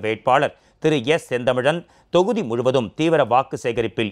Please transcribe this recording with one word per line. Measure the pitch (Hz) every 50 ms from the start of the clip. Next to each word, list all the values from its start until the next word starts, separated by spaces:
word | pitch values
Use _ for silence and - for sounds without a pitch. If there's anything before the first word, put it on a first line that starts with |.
| 98
வேட்பாளர் | 107 113 107 - 131 127 143 147 117 - _ _ _ _ _ -
திரு | 160 156 139 113 131 156
எஸ் | 160 - -
செந்தமிழன் | 131 123 123 135 123 123 123 143 160 175 - _ _ _ _ _ -
தொகுதி | 175 185 208 240 226 185 113
முழுவதும் | 113 120 123 127 131 139 117 95 - -
தீவிர | 156 165 165 151 135 104 120
வாக்கு | 127 135 - - 139 -
சேகரிப்பில் | 127 113 120 113 104 - - 113 101